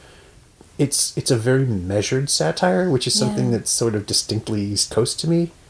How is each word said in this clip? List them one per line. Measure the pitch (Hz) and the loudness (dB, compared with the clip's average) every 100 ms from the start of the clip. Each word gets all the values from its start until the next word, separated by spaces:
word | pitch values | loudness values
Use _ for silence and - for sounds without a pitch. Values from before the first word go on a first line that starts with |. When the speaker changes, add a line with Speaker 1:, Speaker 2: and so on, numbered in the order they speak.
| - - - - - - - - | -20 -20 -20 -20 -20 -20 -20 -2
Speaker 1:
it's, | 139 - - - | -2 0 -2 -2
it's | - | 0
a | 120 | 0
very | 113 131 | 4 2
measured | 135 101 90 101 101 131 143 | 2 0 0 0 0 -2 0
satire, | - 160 165 180 185 185 | 0 0 0 2 2 2
which | 131 - | 0 0
is | - | 0
something | - 104 127 | 0 0 0
Speaker 2:
Yeah. | 113 | 0
Speaker 1:
that's | - | 0
sort | - 117 | 0 0
of | 107 | 0
distinctly | 101 - - 107 - 107 | -2 -2 0 -4 -2 -4
East | 101 101 - | -2 -2 -2
Coast | - 117 - | 0 0 -2
to | 156 | 0
me. | 170 170 - - | 0 0 -6 -20